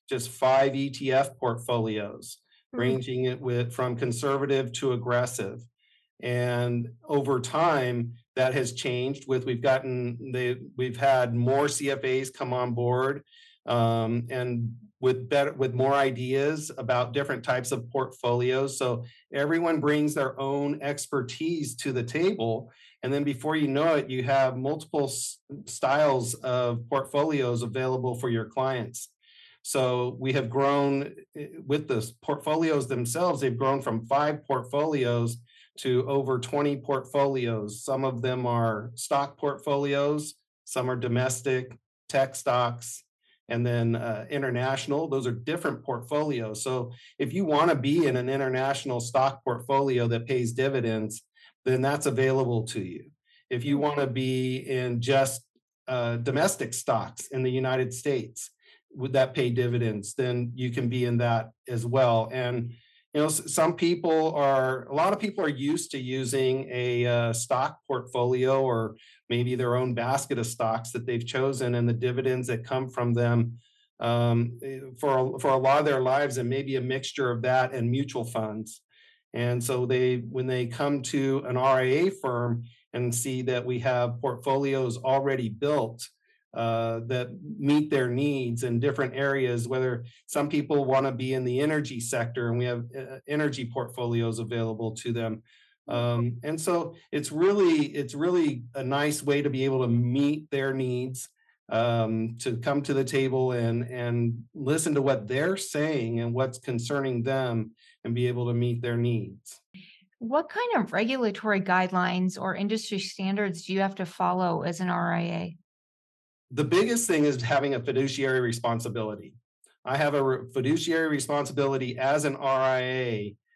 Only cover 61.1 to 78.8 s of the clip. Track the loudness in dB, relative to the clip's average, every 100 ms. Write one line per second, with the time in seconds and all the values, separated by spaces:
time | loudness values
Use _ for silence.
61.1 | 2 2 0 -2 _ -8 -4 0 4 6
62.1 | 4 2 -2 -2 -2 -6 -10 _ _ _
63.1 | 0 0 0 -2 2 2 2 0 2 2
64.1 | 2 2 2 4 4 2 -2 -4 0 2
65.1 | 2 -2 -2 -2 0 -2 -2 -2 -8 -4
66.1 | -4 -2 0 2 0 -2 -2 0 2 2
67.1 | 2 2 -2 0 0 0 -4 -6 -6 -2
68.1 | 0 2 2 4 4 2 0 -2 -8 -20
69.1 | -20 _ 0 0 0 0 2 0 -2 0
70.1 | 0 0 -2 -4 -2 -2 -2 -4 -6 -4
71.1 | -4 -2 0 0 0 0 2 2 2 0
72.1 | 0 0 0 -2 -4 -2 -4 -2 -2 0
73.1 | 2 4 4 2 -2 _ _ _ _ 0
74.1 | 2 4 2 0 -4 -10 -10 -12 -4 0
75.1 | 2 2 0 2 4 6 6 4 2 4
76.1 | 2 2 0 -2 -2 -2 -2 -2 -4 -4
77.1 | -2 0 0 2 2 2 0 0 0 -2
78.1 | -4 -4 -4 -4 -6 -10 -14